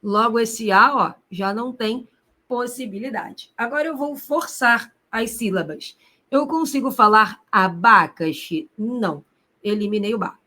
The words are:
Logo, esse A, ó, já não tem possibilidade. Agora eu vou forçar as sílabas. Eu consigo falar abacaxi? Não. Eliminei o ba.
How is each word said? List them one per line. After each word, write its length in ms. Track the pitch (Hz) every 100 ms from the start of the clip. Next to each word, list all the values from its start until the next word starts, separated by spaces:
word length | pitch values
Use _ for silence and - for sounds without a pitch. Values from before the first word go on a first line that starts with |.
Logo, 360 | 208 208 226 226
esse 340 | 226 226 220
A, 240 | 190 247 277
ó, 180 | 175 - _
já 240 | 180 196
não 180 | 208 247
tem 360 | 247 214 247 247 _ _ _ _
possibilidade. 1040 | 240 247 247 247 196 254 208 - - - -
Agora 300 | 233 285 311
eu 100 | 285
vou 200 | 285 285
forçar 760 | - 294 302 - 240 233 - _ _
as 200 | 220 226
sílabas. 680 | - 220 185 156 - - - _ _ _
Eu 160 | 269 277
consigo 440 | 320 320 277 254
falar 500 | - 214 214 214 - _
abacaxi? 1160 | 214 185 170 208 208 160 - 160 151 - 160 156 -
Não. 480 | 214 247 196 147 - _ _ _
Eliminei 520 | 208 208 208 208 202
o 40 | 220
ba. 200 | 185 -